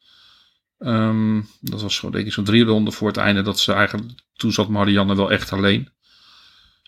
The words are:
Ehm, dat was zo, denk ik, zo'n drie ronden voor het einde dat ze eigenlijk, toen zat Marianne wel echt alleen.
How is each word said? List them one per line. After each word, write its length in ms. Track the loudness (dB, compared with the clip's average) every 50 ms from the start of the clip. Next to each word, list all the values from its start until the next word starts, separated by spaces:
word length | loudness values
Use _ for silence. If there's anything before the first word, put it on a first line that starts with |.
| _ _ _ _ -20 _ _ _ _ _ _ _ _ _ _ -10
Ehm, 600 | -4 -2 0 0 2 0 0 0 0 0 0 0 -2 -6 _ _
dat 220 | -12 -10 -8 -8
was 120 | -6 -6 -6
zo, 160 | -6 -6 -6
denk 160 | -6 -6 -6
ik, 60 | -4
zo'n 120 | -4 -4 0
drie 200 | 4 4 4 4
ronden 280 | 4 4 2 0 -2
voor 160 | -2 -4 -4 -4
het 80 | -2
einde 260 | 0 0 2 2 2
dat 160 | 0 -2 -2 -2
ze 140 | 0 0
eigenlijk, 380 | 2 2 2 0 0 -6 -10 -10 -16 -20 _ _ _
toen 160 | -4 -2 -2
zat 160 | 0 0 0 0
Marianne 480 | 0 0 2 4 4 2 2 2 2
wel 140 | 2 2 2
echt 220 | 0 -2 -2 -4
alleen. 360 | -4 0 2 2 2 0 -2 -6 _ _ _ _ _ _ _ -20 -20 -20 -20 -20 _ _ _ _ _ _ _